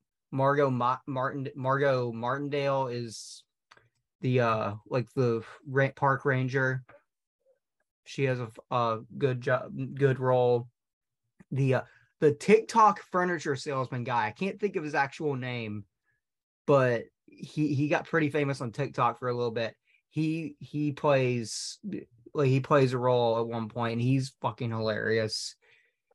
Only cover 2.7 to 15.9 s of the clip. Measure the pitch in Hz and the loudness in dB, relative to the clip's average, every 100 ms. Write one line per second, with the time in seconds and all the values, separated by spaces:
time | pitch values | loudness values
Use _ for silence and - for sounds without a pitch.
2.7 | 135 131 120 117 98 - - _ _ _ | 0 -2 -4 -8 -12 -16 -18 _ _ _
3.7 | - _ _ _ _ 127 123 117 110 107 | -20 _ _ _ _ 0 2 2 0 -2
4.7 | 107 - 131 113 - 123 113 - - - | -6 -4 -4 -4 0 0 0 -4 -18 -4
5.7 | 131 135 - 139 135 143 127 127 135 131 | 0 0 2 0 2 0 0 0 0 0
6.7 | 131 - - _ _ _ _ _ _ _ | -2 -6 -20 _ _ _ _ _ _ _
7.7 | _ _ _ - - 135 123 113 - - | _ _ _ -16 -4 -2 -2 -6 -12 -4
8.7 | 127 117 110 127 - 135 123 127 123 - | 0 0 -2 -6 -2 -2 0 0 0 -2
9.7 | 135 131 139 139 123 127 127 123 120 120 | -10 -8 2 2 4 2 4 4 2 0
10.7 | _ _ _ _ _ _ _ - 131 135 | _ _ _ _ _ _ _ -8 -2 2
11.7 | 123 - _ _ - 156 147 - 220 226 | 2 -2 _ _ 2 2 2 4 4 6
12.7 | 233 214 196 - 185 180 170 156 131 151 | 4 6 4 -4 -2 0 -2 -2 -4 -4
13.7 | 135 123 131 120 120 107 - 190 196 208 | -4 -4 -6 -2 0 -2 -2 -6 -2 -4
14.7 | 190 151 147 139 - 156 131 127 120 110 | -2 -4 0 -2 -2 -4 -2 -4 -6 -6
15.7 | 104 - | -8 -12